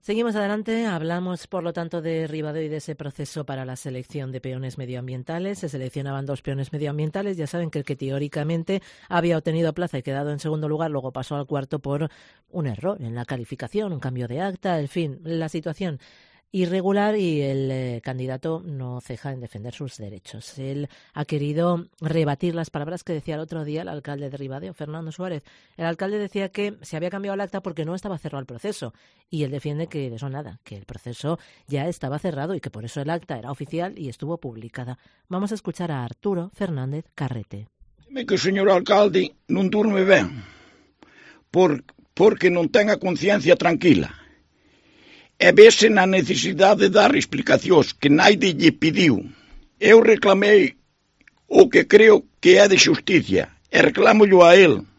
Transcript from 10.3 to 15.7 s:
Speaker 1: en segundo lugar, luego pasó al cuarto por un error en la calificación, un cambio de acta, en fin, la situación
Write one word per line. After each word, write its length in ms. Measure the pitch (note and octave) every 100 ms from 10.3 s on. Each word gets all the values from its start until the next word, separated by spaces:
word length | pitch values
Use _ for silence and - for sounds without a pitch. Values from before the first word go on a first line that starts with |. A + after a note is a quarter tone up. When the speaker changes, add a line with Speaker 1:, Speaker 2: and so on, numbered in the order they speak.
Speaker 1:
en 80 | D3
segundo 280 | D#3 D3+ D3+
lugar, 240 | D3+ E3
luego 220 | C#3+ B2+
pasó 240 | C3 C3 C#3+
al 80 | C#3
cuarto 340 | C#3+ C3+ D3
por 320 | C#3 C#3+ D#3 _ _ _ _
un 180 | F3+ C#3+
error 340 | G2+ F3 G3+
en 140 | A#2 A#2+
la 80 |
calificación, 680 | A#2+ C3 A2+ B2+ B2 G#3 G#3+
un 80 | D3+
cambio 260 | C3 B2 A#2+
de 140 | C3
acta, 360 | G3 F3+ F#3+ E3
en 80 | C#3+
fin, 320 | F3+ D#3+ C3
la 240 | D#3+ E3 D#3+
situación 540 | E3+ E3